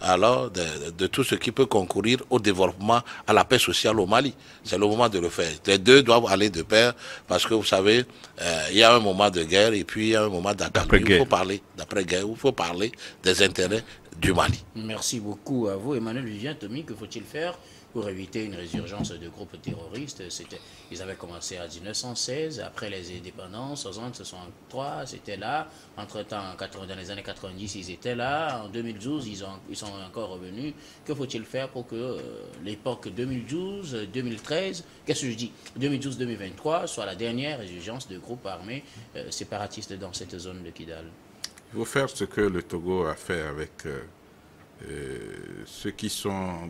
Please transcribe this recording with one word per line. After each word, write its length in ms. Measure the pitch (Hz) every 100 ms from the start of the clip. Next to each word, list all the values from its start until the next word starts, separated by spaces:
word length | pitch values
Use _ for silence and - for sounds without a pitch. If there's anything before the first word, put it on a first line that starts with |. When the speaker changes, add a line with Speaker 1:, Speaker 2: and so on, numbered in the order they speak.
Speaker 1:
alors, 480 | 92 92 110 127 123
de, 120 | 92
de, 300 | 82 73 78 85
de 100 | 95
tout 160 | -
ce 120 | 131 107
qui 160 | -
peut 160 | 117 135
concourir 560 | 107 90 - 107 127 -
au 80 | 123
développement, 640 | 104 92 90 90 104 120 - - -
à 60 |
la 120 | 107 -
paix 140 | 123
sociale 400 | - - 117 110
au 80 | 92
Mali. 260 | 113 139 - - -
C'est 160 | - 90
le 80 | 104
moment 220 | 110 117
de 100 | 98
le 100 | 85
faire. 220 | - 85 78 -
Les 100 | 98
deux 240 | 95 139
doivent 240 | 120 117 113
aller 220 | 95 104
de 140 | 82
pair 300 | 80 107 120 120 - - -
parce 180 | 90 -
que, 80 |
vous 100 | 113
savez, 400 | - 98 101 117 120 - - -
euh, 260 | 85 80 78
il 60 | 98
y 60 |
a 120 | 113 120
un 40 |
moment 300 | 104 92 104
de 140 | 90
guerre 300 | 80 92 110
et 100 | 104
puis 240 | 82 107 110
il 40 |
y 40 | 110
a 80 |
un 60 | 107
moment 240 | 90 95
d'après-guerre. 200 | 104 -
Speaker 2:
D'après-guerre. 440 | 95 - 101 - 90
Speaker 1:
Il 20 |
faut 60 | 131
parler, 360 | 90 92 101 - 92
d'après-guerre, 480 | 80 101 90 90 104
il 60 | 117
faut 140 | 135
parler 400 | - 85 87 113 - - -
des 180 | 92 90
intérêts 420 | 98 87 90 110 - - - 82
du 160 | 95
Mali. 300 | 85 76 - - 110
Speaker 3:
Merci 440 | 110 110 - 123
beaucoup 480 | 104 101 - 131 104
à 80 | 98
vous, 200 | 120 135
Emmanuel 300 | 113 120 120
Vivien. 280 | 104 131
Tommy, 300 | 151 101 135
que 100 | 143
faut-il 300 | 101 107 117
faire 340 | 98 147 175 175 - - -
pour 180 | 117 104
éviter 340 | 95 92 113 110
une 100 | 90
résurgence 560 | 87 107 104 104 -
de 160 | 85 85
groupes 320 | 90 101 87
terroristes ? 640 | - 107 82 107 143 - 90
C'était, 300 | - 82 95 - - -
ils 100 | 87
avaient 140 | 92 92
commencé 420 | 87 85 - 90
en 40 |
mille 200 | 85 85
neuf 140 | 95 107
cent 180 | 123 117
seize, 440 | - 139 160 135
après 300 | 95 - 107
les 260 | 95 87 90
indépendances, 640 | 90 98 92 107 135 143
soixante, 320 | 98 95 123 120
soixante-trois, 880 | 92 90 90 - - 127 139 156 135
c'était 320 | - - 98
là. 300 | 110 151 156 - - -
Entre-temps, 440 | 104 107 101 104 95
en 20 | 90
quatre-vingts, 320 | 95 101 92
dans 80 | 92
les 140 | 90
années 140 | 101
quatre-vingt-dix, 520 | 98 95 95 92 101 104
ils 160 | 87
étaient 240 | 90 123 120
là. 480 | 127 147 156 123
En 60 | 104
deux 140 | 117
mille 160 | 117 104
douze, 280 | 117 151 113
ils 160 | 98
ont, 160 | 98 95 -
ils 60 | -
sont 160 | 107 98 92
encore 220 | 117 104
revenus. 440 | 92 92 101 151 143 - - -
Que 100 | 139
faut-il 280 | 127 117
faire 260 | 107 127 131
pour 180 | 127 120
que, 80 | 113
euh, 240 | 127 92 62 55 50 -
l'époque 460 | 92 107 131 117 110
deux 160 | 92 127
mille 200 | 127 113
douze, 520 | 160 190 202 175 117 101
deux 80 | 127
mille 200 | 123 107
treize, 420 | - 156 190 175 - - -
qu'est-ce 160 | 147
que 100 | 131
je 40 | 110
dis, 160 | 120 - - -
deux 140 | 139
mille 100 | 135
douze, 180 | 135 120
deux 80 | 123
mille 120 | 107
vingt-trois 480 | 95 90 151 160 175
soit 200 | - 101
la 80 | 92
dernière 440 | 117 117 147 143
résurgence 480 | 95 87 90 123 -
de 100 | 92
groupes 260 | 95 123 98
armés, 380 | 87 98 135 - - 117 -
euh, 140 | -
séparatistes 600 | - 101 104 101 - -
dans 200 | 98 95
cette 240 | 87 90 92
zone 260 | 92 92
de 60 | 85
Kidal ? 360 | 82 82 80 82 - - - - - - 110
Speaker 4:
Il 40 |
faut 60 | 113
faire 240 | 143 135
ce 140 | - 98
que 160 | -
le 200 | 104 90
Togo 440 | - 87 87 92 80
a 100 | 76
fait 260 | - 87
avec, 300 | 76 73 76 - 80
euh, 160 | 67 - - - - - - - - -
euh, 280 | 73 67 64 52 50 50 50 -
ceux 260 | - 104
qui 180 | - 107
sont 600 | - 104 98 92 85 85